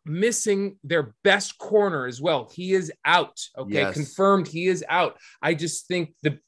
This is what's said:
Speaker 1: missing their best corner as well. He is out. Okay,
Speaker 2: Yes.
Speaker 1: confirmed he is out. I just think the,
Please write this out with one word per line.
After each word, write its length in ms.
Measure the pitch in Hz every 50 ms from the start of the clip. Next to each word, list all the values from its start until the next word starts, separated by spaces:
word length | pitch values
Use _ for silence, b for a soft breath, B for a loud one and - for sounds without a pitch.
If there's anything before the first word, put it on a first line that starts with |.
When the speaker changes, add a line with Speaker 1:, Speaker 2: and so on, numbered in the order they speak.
| _
Speaker 1:
missing 720 | 156 156 175 208 240 233 - - 214 196 196 202 196 196 _
their 320 | - 143 170 165 139 113 - _
best 360 | - 196 190 202 - - - -
corner 480 | - - 208 208 208 196 165 139 127
as 140 | 127 117 120
well. 300 | 147 175 156 127 113 -
He 200 | - 170 185 185
is 180 | 190 190 175 156 - - -
out. 340 | 147 170 180 156 - - - - - -
Okay, 180 | 131 131 98 -
Speaker 2:
Yes. 200 | 143 139 95 -
Speaker 1:
confirmed 540 | 151 147 - - - 196 196 196 190 160 -
he 180 | 151 165 180
is 180 | 185 185 - - -
out. 280 | 160 180 170 131 - b b b b b
I 140 | - 156 170
just 320 | 143 170 160 - - -
think 260 | - 180 175 165 156 _ _ -
the, 160 | 151 143 - _